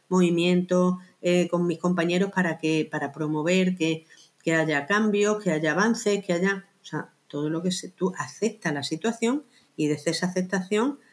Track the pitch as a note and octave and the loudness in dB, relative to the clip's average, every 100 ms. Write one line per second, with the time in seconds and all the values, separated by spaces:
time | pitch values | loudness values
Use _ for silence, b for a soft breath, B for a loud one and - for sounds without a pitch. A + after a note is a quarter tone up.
0 | - F#3 F3+ E3+ F3 F3+ F3+ F3+ F3+ F#3 | 0 4 4 4 2 2 2 2 2 0
1 | B B F3 F3+ F3 F3 F3 E3+ F3+ F3 | B B 0 2 2 0 0 0 0 0
2 | E3+ F3+ G3 F#3 F3+ D#3+ D#3+ D#3+ D3+ D3+ | 2 2 0 0 0 0 0 0 -2 -4
3 | C#3 D3 D3+ D3+ D#3+ F#3 F#3 F#3 D#3+ D#3+ | -6 -4 -4 -2 0 2 2 0 -2 -2
4 | B B B _ - E3 D#3 D3 C#3+ G#3 | B B B _ 0 2 2 0 0 0
5 | G#3+ G3+ G#3 G#3 F#3 D#3 D#3 D#3 A3 A3+ | 2 2 2 0 0 0 0 2 2 2
6 | G#3 G3+ - E3+ F#3+ G3 - _ - D3+ | 0 -2 0 0 0 -2 -8 _ -10 -10
7 | - _ _ C#3+ D3+ E3 F3+ F3+ - - | -10 _ _ -6 -4 -2 -4 -4 -8 -4
8 | F#3 F#3 C#3+ - G#3+ - E3 D3 C3 D#3+ | -4 -4 -10 -4 -4 -2 -4 -4 -4 -4
9 | A3+ A#3 A#3 C#4+ - b b - D3+ D3 | -4 0 0 -2 -6 b b -4 -2 0
10 | E3+ E3 F3+ F#3 F3+ F#3+ F#3 G#3 B3+ D4 | -2 -2 -2 -2 -2 -2 0 0 0 -4
11 | b | b